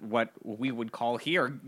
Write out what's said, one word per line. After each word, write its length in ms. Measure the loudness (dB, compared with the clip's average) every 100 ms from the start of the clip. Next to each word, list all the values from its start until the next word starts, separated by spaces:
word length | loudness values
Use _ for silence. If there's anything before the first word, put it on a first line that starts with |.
what 300 | 0 2 2 -2
we 280 | -10 -4 -2
would 220 | -2 -4
call 240 | -2 0 0
here 300 | 2 2 2 0